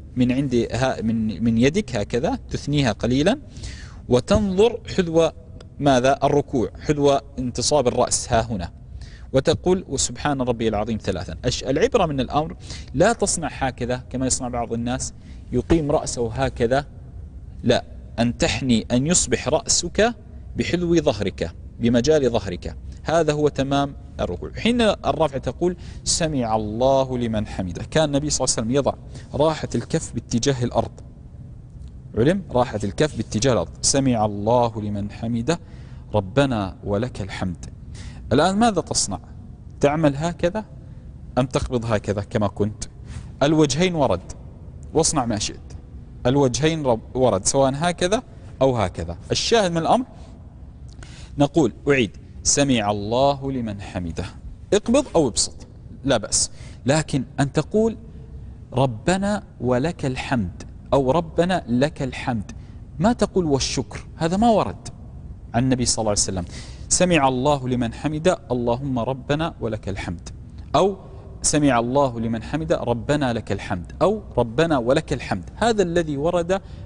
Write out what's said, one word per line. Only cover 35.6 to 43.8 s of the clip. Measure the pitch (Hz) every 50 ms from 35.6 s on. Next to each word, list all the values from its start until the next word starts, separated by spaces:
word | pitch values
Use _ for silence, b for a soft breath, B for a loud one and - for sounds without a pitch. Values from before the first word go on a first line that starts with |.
| B B B B B B B B B - -
ربنا | 107 101 92 87 135 139 135 123 107 98 92 - - -
ولك | 95 101 120 123 127 - -
الحمد". | 104 98 - - 98 92 85 - - - - - - B B B B B B B B - -
الآن | 135 160 185 196
ماذا | 208 233 240 202 170
تصنع؟ | - - - - - - 92 - - - - - - - - - - - - -
تعمل | - 139 147 160 156 143 139
هكذا | 139 160 170 170 - - 175 180 220 208 - - - B B B B B B B - - - - -
أم | 151
تقبض | - - 143 - - 131 120 110
هكذا | 113 110 101 - - 101 104
كما | 104 - - 110 107 98
كنت؟ | - - 104 107 104 - - - - B B B B B B B B - 135
الوجهين | 147 160 156 160 139 123 151